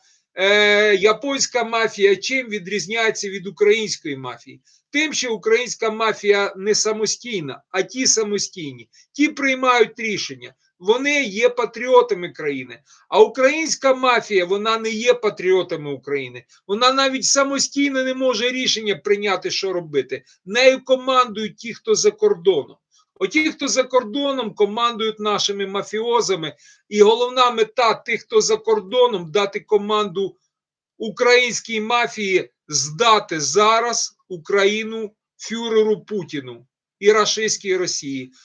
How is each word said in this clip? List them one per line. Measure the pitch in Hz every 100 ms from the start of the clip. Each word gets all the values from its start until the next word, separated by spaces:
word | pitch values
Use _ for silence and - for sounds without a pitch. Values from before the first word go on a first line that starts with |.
| _ _ _
е, | - 196 208 208 208 214
японська | 196 208 214 277 269 - 240
мафія | 226 233 220 202 196 185
чим | - 262 240
відрізняється | 208 175 202 165 226 220 - 202
від | 196 185
української | 170 208 220 208 - 156 135
мафії? | 127 117 131 131 _ _ _
Тим, | 294 311
що | 220 247
українська | 214 220 233 240 - 226
мафія | 220 220 202 202 202 196 190
не | 202
самостійна, | 202 214 214 208 - 247 202 143 - _
а | 185
ті | 185 254 240
самостійні. | 220 208 202 - 185 147 123 113 _ _
Ті | - 294
приймають | - 269 262 254 247 220 -
рішення. | 220 196 - 127 123 _ _ _
Вони | 180 247 285 294
є | 240 196 240
патріотами | 240 226 226 254 247 240 185 170
країни. | 139 151 135 120 117 _ _ -
А | 196
українська | 226 269 262 311 311 - 269
мафія, | 262 254 233 220 196
вона | 175 202 220 226
не | 220
є | 220 240
патріотами | 240 208 202 180 185 170 160 147
України. | 135 143 143 127 123 - _ -
Вона | 208 254
навіть | 269 269 262
самостійно | 262 277 277 277 - 277 285 262
не | 262
може | 262 262 214 247
рішення | 254 247 214 214 190
прийняти, | 208 202 208 185 180
що | - 196
робити. | 180 156 143 127 127 _ _
Нею | 180 226 262 262
командують | 262 254 254 254 240 202 214 -
ті, | 233
хто | - 226
за | 202 208
кордоном. | 208 208 180 180 156 123 - _ _ _
Оті, | - 190 311 311
хто | - 277
за | 262
кордоном, | 254 254 214 277 277 269 220
командують | 165 202 220 233 220 220 214
нашими | 214 196 - 202 196
мафіозами. | 196 190 214 233 233 180 180 156 - _ _ -
І | 208
головна | 202 233 247 254 247
мета | 226 220 - 233
тих, | - - 220
хто | - 220
за | 214 220
кордоном, | 220 214 185 247 240 196 165
дати | 202 196 208
команду | - 208 208 214 202 170 190 - _ _ _ _ _ -
українській | 220 175 240 240 247 - - 220
мафії | 214 240 233 214 196 180 - _ -
здати | 143 143 156 233 214 208 160
зараз | 139 196 214 226 240 220 - _ -
Україну | 180 151 196 196 214 220 226 208 _ _ -
фюреру | - 226 233 220 214 190
Путіну, | - 208 156 147 127 120 _ _ _ -
і | 202
рашистській | 214 208 214 214 - 196 185
Росії | 170 - 143 135 127 _